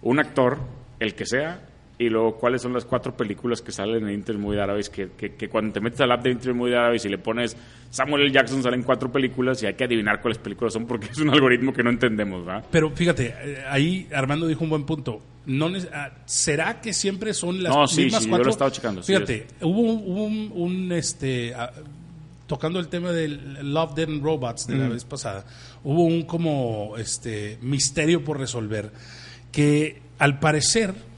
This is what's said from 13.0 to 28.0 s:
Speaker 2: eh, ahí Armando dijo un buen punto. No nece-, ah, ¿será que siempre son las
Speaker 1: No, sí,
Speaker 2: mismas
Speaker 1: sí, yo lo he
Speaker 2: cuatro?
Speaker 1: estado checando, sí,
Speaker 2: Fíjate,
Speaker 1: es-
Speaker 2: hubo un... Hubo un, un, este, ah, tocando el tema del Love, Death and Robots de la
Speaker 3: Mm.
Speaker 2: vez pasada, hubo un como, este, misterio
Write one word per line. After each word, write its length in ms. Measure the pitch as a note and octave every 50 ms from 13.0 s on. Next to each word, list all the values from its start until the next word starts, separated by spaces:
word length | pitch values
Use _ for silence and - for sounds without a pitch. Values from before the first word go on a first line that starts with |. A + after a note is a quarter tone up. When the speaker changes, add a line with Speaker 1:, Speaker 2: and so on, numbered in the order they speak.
| F3 F3 D#3+ - B2+ A#2 A#2 -
Speaker 2:
eh, 240 | - C#3+ C#3+ C3 C3+ C3+
ahí 380 | C#3+ C#3 C#3+ E3 F#3 F#3 F3 C#3 D3+
Armando 320 | C#3 C3 C3 D3 D#3 E3
dijo 160 | E3 D#3 - E3
un 80 | D#3+
buen 120 | D#3 D3+ C#3
punto. 340 | D3 E3 D3+ C3 C3+ A2+ - - - - - -
No 240 | C3+ C3 C#3 D#3 E3+
nece-, 200 | F#3 G3 F3+ E3 -
ah, 160 | D3 C#3+ C3+ - - -
¿será 560 | - - - - - D3 D3 D#3+ F#3+ A3+ -
que 100 | - A3+
siempre 440 | G3 - - G3 G3 F#3 G3 G#3+ G3+
son 260 | - - F3 F3+ F#3+
las 100 | F#3 E3+ C3
Speaker 1:
No, 100 | D3 D3
sí, 180 | C3 - D#3 C#3
Speaker 2:
mismas 180 | C3 - - A2+
Speaker 1:
sí, 60 | A2
yo 20 |
lo 40 | -
he 40 | -
Speaker 2:
cuatro? 120 | B2 C3
Speaker 1:
estado 180 | - - C#3 C3+
checando, 320 | C3 - - A#2 G2+ F#2 F2+
sí, 100 | - G3
Speaker 2:
Fíjate, 220 | F#3+ G2+ - A#2+
Speaker 1:
es- 100 | G#2+ - - - -
Speaker 2:
hubo 200 | F#3+ D#3+ F#3 G#3+
un... 220 | A#3 A3+ A3+ A3 G#3 F#3+
Hubo 120 | F3+ G3+ G#3+
un, 280 | G#3+ G#3+ G#3+ G#3+ G#3+ -
un, 360 | F3 E3+ F3 F#3 F#3 F#3 F3+
este, 640 | F3 E3+ D3+ - - - C#3+ C3 C3 B2 A#2+ A#2 A#2+
ah, 180 | A#2+ A#2+ B2 - D3+ D3+ D3+ D3 - - - - - - - - - -
tocando 320 | - D3+ C3 - D#3 F3 F#3
el 100 | F3 D3
tema 220 | F3 F3 F3 F3+ E3+
del 580 | E3 D#3+ D3+ D3 C#3+ C3+ C#3 C#3 C#3 C#3+ C#3+ C#3+
Love, 220 | D#3+ E3 D#3 D3
Death 140 | D3+ E3 D#3
and 120 | D#3 D3 C#3
Robots 440 | D#3 D#3+ D3 B2+ A#2+ A#2 - -
de 80 | B2 C3+
la 120 | C3+ C3+
Speaker 3:
Mm. 40 | B2+
Speaker 2:
vez 140 | A2+ B2 B2
pasada, 400 | - C#3+ C3 - A#2 G2 F#2+ G2 - - - - - - - -
hubo 180 | C#3 C#3 E3+ F3
un 200 | E3 E3 E3+ D#3+
como, 720 | - E3+ E3+ E3+ D#3+ D3+ C#3 B2+ A#2 A2 G#2+ G#2 G#2+ G#2+
este, 600 | A2+ A2 - - - - A#2+ A2 G#2 G#2 G#2 A2 A#2
misterio 640 | A#2 B2+ C#3+ C3+ - - - E3+